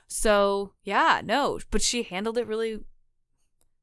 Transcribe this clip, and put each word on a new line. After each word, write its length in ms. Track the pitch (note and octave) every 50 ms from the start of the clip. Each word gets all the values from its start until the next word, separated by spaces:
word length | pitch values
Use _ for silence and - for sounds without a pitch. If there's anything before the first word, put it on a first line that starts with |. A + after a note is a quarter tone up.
| _ -
So, 640 | - - - A3 G#3 G3+ G3+ G3+ G3+ G3+ G3+ G3 _ _
yeah, 380 | - G3 G3+ B3 D#4 D#4+ - G2+ -
no, 340 | F3+ A3 C#4 C#4 F#3+ A2 - - -
but 120 | - G#3+
she 200 | - - - A#3+
handled 360 | A3+ - F3 F#3 G#3+ A3+ A3+ A#3+
it 80 | A3+
really 340 | G#3+ G#3+ A3 A3+ A3+ A3 G#3+ - - - _ _ _ _ _ _ _ _ _ _ _ _ _ _ _ _ _